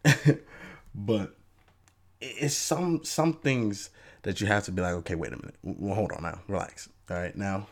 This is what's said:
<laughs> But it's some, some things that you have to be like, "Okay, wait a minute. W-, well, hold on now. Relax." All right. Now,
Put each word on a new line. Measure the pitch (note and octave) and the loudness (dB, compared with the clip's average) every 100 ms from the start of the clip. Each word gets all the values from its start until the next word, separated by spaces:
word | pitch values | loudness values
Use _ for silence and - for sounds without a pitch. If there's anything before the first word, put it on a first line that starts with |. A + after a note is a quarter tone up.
<laughs> | - C3+ C#3+ - - - - - - | 4 6 6 4 -2 -18 -18 -20 -14
But | G2+ G2+ G#2+ F#2+ - - _ _ _ _ _ _ _ | -6 0 0 0 -8 -20 _ _ _ _ _ _ _
it's | B2+ A#2 C#3+ - | -12 -2 -2 0
some, | - D#3 F3+ D#3+ | 0 0 2 0
some | - - E3 | 0 2 2
things | D#3+ C#3+ C3 G#2+ G2+ - - - - | 2 2 2 2 -2 -8 -18 -20 -6
that | G2+ F#2+ | -4 0
you | G#2 | 4
have | G#2 | 4
to | G2 | 2
be | F#2 | 0
like, | F2+ | 0
"Okay, | F2 E2 | 0 -2
wait | E2 B1+ | -4 -4
a | A#1+ | -6
minute. | - - | -12 -12
W-, | - - G2+ | -10 -6 -2
well, | |
hold | G2 G2 | 0 -2
on | - | -2
now. | E2 F2 - | -6 -6 -4
Relax." | F#2 - - - - - | -4 -4 -10 -20 -18 -6
All | F2+ | -4
right. | F2+ - | -4 -4
Now, | G2 G2 G2+ | -2 -2 -6